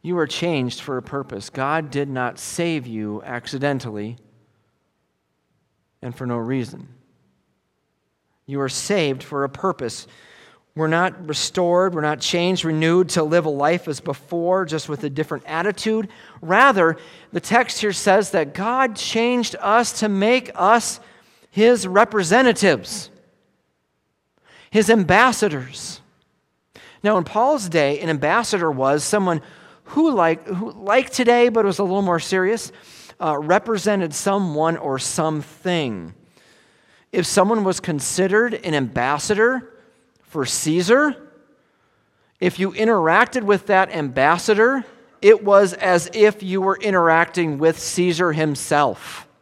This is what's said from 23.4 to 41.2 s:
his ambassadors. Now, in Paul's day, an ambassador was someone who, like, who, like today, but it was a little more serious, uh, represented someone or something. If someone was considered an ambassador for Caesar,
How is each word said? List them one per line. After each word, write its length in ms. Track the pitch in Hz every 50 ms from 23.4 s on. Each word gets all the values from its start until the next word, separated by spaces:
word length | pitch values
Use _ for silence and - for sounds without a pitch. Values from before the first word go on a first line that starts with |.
| _ _ _ _ _ _ _ _ _ _ _ _ _ _ _ _ _ _ _ _ _ _ - - - _
his 200 | - 214 214 185
ambassadors. 1120 | 226 226 185 151 180 202 247 254 226 - 220 202 151 135 127 131 143 - - - - - _ _ _ _ _ _ _ _ _ _ _ _ _ _ _ - - - - _
Now, 160 | - 202 214
in 60 | 185 160
Paul's 460 | - - 208 240 269 302 269 202 175
day, 320 | 160 165 147 139 147 147
an 80 | - 165
ambassador 600 | 160 139 139 151 175 226 226 - - 190 165 160
was 320 | 143 131 131 135 - 151 -
someone 360 | - - 208 190 180 170 151 - - - - - - - _ _
who, 260 | - - 294 320 330
like, 340 | 269 196 170 165 165 160 -
who, 260 | - 196 180 220 247
like 380 | - 214 196 196 208 262 262 -
today, 380 | - - 247 233 240 240 240
but 160 | 247 214 226 214
it 40 |
was 120 | 202 185 -
a 40 | 208
little 180 | 180 185 202
more 180 | 196 180 175 165
serious, 540 | - - 190 185 185 190 226 220 - - - - - - - - - - - _
uh, 160 | 175 160 147 143
represented 720 | 151 151 180 208 208 226 226 196 - 214 208 196 180 160 139
someone 640 | - - 196 196 208 196 175 147 151 156 165 165
or 240 | - - 151 135 131
something. 1120 | - - - - 156 160 156 151 139 - - _ - 185 180 165 147 123 107 92 85 80 - _ _ _ _ _ _ _ _ _ _ _ _ _ _ _ _ _ _ _ -
If 120 | 185 170
someone 380 | - - 196 185 202 233 220 202
was 160 | 190 180 -
considered 760 | - - 156 143 - - - 180 185 185 190 214 233 240 226
an 180 | - - 175 156
ambassador 1000 | 147 131 117 - 123 120 131 147 143 - - 208 196 220 240 262 254 247 - - _ _ _ _ _ _ _ _ _ _
for 220 | _ - 160 131
Caesar, 720 | 123 - - - 156 156 175 180 180 233 269 302 302 - -